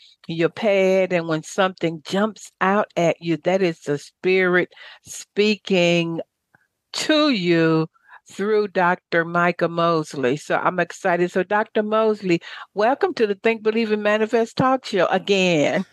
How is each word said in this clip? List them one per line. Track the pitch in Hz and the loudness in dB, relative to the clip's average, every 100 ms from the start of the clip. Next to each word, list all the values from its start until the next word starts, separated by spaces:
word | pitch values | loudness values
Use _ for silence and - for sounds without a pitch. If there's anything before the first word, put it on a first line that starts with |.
| - _ - | -20 _ -8
your | 165 165 | -2 -2
pad, | - 226 196 190 190 185 | 0 0 2 4 2 2
and | 180 165 | -2 -2
when | 156 | -4
something | - - 190 185 170 160 | -4 -2 -2 -2 -6 -6
jumps | - 190 214 190 - _ | -6 -2 -2 -4 -20 _
out | 185 202 - | 0 0 -2
at | - 170 - | 0 0 0
you, | 170 156 | -4 -4
that | 175 190 | -2 0
is | 180 160 | -2 -4
the | - 143 | -6 -6
Spirit | - _ 185 190 185 180 - - - - | -8 _ 0 2 2 2 0 -8 -20 -20
speaking | - - - - 208 208 - 190 175 170 170 165 - _ _ _ _ _ _ | -18 -18 -6 0 0 0 0 2 4 2 0 -6 -10 _ _ _ _ _ _
to | - - 311 302 | -6 0 2 2
you | 226 175 170 160 160 160 _ _ - - | 0 2 2 4 2 -2 _ _ -20 -16
through | - 202 214 208 | -6 -2 0 0
Doctor | 190 175 180 _ 170 | 0 0 0 _ -2
Micah | 165 170 175 175 170 | 0 0 0 0 -2
Mosley. | 170 170 165 151 151 123 - | 0 0 0 -2 -2 -2 -2
So | - 175 | -2 -2
I'm | - 180 | 0 -2
excited. | 170 - 190 175 180 | -4 -4 -2 0 0
So | 190 | -2
Doctor | 180 208 220 214 | -2 -2 -2 -4
Mosley, | 214 220 220 208 196 170 - - - | -2 0 0 0 -2 -2 -4 -18 -10
welcome | 190 214 277 381 | -2 0 0 -2
to | 277 214 | 0 -2
the | 196 | 0
Think, | 226 226 | -2 0
Believe, | 220 220 220 | -2 -2 0
and | 214 | 0
Manifest | 208 214 220 233 226 | 0 0 0 0 0
Talk | - 262 262 | 0 0 0
Show | - 196 165 | -2 0 2
again. | 185 175 196 185 160 135 147 190 | 0 0 2 2 2 2 0 -6